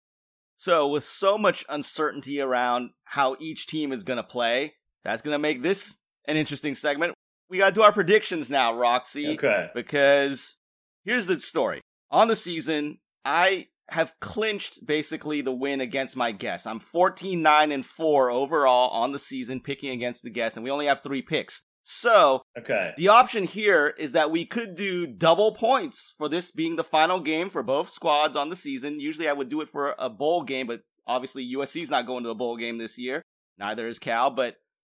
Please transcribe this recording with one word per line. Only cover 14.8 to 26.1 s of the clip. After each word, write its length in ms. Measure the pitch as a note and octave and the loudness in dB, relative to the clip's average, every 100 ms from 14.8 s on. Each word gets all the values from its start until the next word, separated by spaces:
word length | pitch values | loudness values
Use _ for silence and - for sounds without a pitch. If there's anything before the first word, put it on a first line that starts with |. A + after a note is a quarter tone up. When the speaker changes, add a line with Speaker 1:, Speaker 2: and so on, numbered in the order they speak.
| - | -2
Speaker 1:
basically 560 | D3+ D3 D#3+ D3+ D3 | -2 -2 -8 -6 -4
the 100 | C3 | -2
win 280 | B2+ C#3 C3+ | -2 -2 -2
against 340 | B2+ C3+ C3 B2+ | -4 -4 -6 -4
my 140 | A#2 | -4
guess. 340 | G2+ A2+ F2 A2 | -4 -6 -6 -8
I'm 140 | A2+ | -12
fourteen 640 | - E3+ F#3 F#3 F#3+ F3 | -4 2 2 2 -6 2
nine 300 | D#3 D3+ D3+ | 6 6 4
and 140 | C#3 B2 | 0 -8
four 440 | - D#3+ C#3+ B2 | -2 2 4 4
overall 600 | B2 C#3 D#3+ C3+ B2 B2+ | 0 0 4 6 6 4
on 240 | A#2 B2+ | 2 -2
the 60 | C#3 | -4
season, 420 | - C3 A#2+ C3 | -8 -10 -8 -10
picking 300 | - C#3 C#3 | -8 -8 -6
against 320 | B2 B2 A#2 | -6 -6 -8
the 60 | B2 | -10
guess, 260 | A2 A2+ A2+ | -4 -4 -4
and 80 | |
we 80 | B2 | -6
only 160 | C#3+ C#3+ | -2 2
have 140 | C3+ | 0
three 200 | C#3 C3+ | 0 -8
picks. 420 | - D3 - - _ _ | -4 -4 -4 -14 _ _
So 600 | - - A#3 G#3+ D3 C3 _ A#2+ | -8 -2 6 8 8 4 _ -14
Speaker 2:
Okay. 360 | B2+ A2 E2+ G#2 | -4 -2 -2 0
Speaker 1:
the 120 | F#3 | 6
option 360 | A3+ A3 A3+ | 8 6 0
here 440 | F3 G#3 G#3 E3+ D3 - | -4 0 4 4 4 -2
is 140 | D3+ | 0
that 180 | D#3+ D#3 | 2 2
we 160 | E3 D#3+ | 0 -2
could 300 | A#3 A3 E3+ | -6 -6 -6
do 320 | G3 F3+ D#3+ | -4 -2 -4
double 440 | E3+ E3 F3 G#3+ | 2 4 6 4
points 600 | G#3+ A3+ C4 D#3+ - - | 2 2 2 0 -12 -16